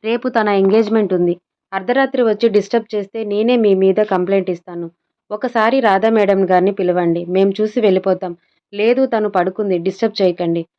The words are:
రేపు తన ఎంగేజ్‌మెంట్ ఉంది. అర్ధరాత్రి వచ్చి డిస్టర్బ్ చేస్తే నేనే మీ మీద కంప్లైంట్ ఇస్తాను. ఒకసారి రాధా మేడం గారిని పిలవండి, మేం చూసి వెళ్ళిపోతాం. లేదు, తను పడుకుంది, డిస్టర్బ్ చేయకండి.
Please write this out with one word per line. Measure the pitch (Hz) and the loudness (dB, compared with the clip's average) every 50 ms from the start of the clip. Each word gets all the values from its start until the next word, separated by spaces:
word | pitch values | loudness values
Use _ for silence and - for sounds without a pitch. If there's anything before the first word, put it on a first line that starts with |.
| - | -4
రేపు | 220 233 240 - 254 | -4 -4 -2 -4 -2
తన | 233 240 214 214 | -2 0 0 2
ఎంగేజ్‌మెంట్ | 202 196 196 196 196 220 226 208 220 220 208 180 185 | 2 2 4 4 4 2 2 2 0 0 0 0 0
ఉంది. | 175 175 175 175 175 _ _ _ _ _ _ | 0 0 0 -2 -4 _ _ _ _ _ _
అర్ధరాత్రి | - 190 190 190 240 269 269 262 269 262 240 | -10 -8 -4 -2 0 0 0 0 0 0 0
వచ్చి | 226 214 208 233 233 | 0 0 0 0 2
డిస్టర్బ్ | 202 208 196 - - 233 226 _ | 2 2 0 0 -2 -4 -4 _
చేస్తే | - 208 196 196 _ 226 220 | -6 -8 -8 -6 _ -10 -6
నేనే | 208 202 202 220 233 247 | -4 -2 -2 0 2 2
మీ | 240 220 208 196 | 2 4 2 4
మీద | 190 190 190 185 214 214 | 4 2 2 2 2 0
కంప్లైంట్ | 208 196 180 180 175 196 196 185 190 | 0 0 -2 0 0 0 -2 0 -2
ఇస్తాను. | 180 175 _ - 175 175 170 170 _ _ _ _ _ _ _ _ | -6 -8 _ -14 -12 -12 -12 -12 _ _ _ _ _ _ _ _
ఒకసారి | 208 208 - 247 247 233 214 226 254 269 | -12 -8 -8 -4 -2 0 0 2 2 2
రాధా | 240 220 190 190 202 220 | 2 2 2 2 2 2
మేడం | 226 220 208 196 196 196 190 | 2 2 2 2 2 2 2
గారిని | 175 185 180 180 196 | 2 2 2 2 2
పిలవండి, | 196 196 190 180 175 180 175 170 165 170 175 | 0 0 -2 0 0 0 0 0 -2 -2 -4
మేం | 170 180 190 196 196 | -4 0 2 2 2
చూసి | 190 - 214 214 - 254 | 0 -2 -4 -2 -2 0
వెళ్ళిపోతాం. | 214 208 180 185 190 196 185 180 - 180 170 _ _ _ _ _ _ _ - | 2 2 2 2 0 0 -2 -2 -4 -10 -12 _ _ _ _ _ _ _ -6
లేదు, | 202 208 226 247 254 269 | -2 0 0 2 2 0
తను | 262 240 220 214 208 | 0 0 -2 -2 -2
పడుకుంది, | 196 190 175 190 185 - 214 202 185 | -2 -2 -2 -2 -2 -4 -4 -2 -2
డిస్టర్బ్ | 170 170 190 190 - - 220 214 | -2 -2 -4 -4 -2 -4 -4 -2
చేయకండి. | - 196 180 175 - 180 170 165 170 165 _ _ | 0 0 0 0 -2 -2 -2 -2 -4 -4 _ _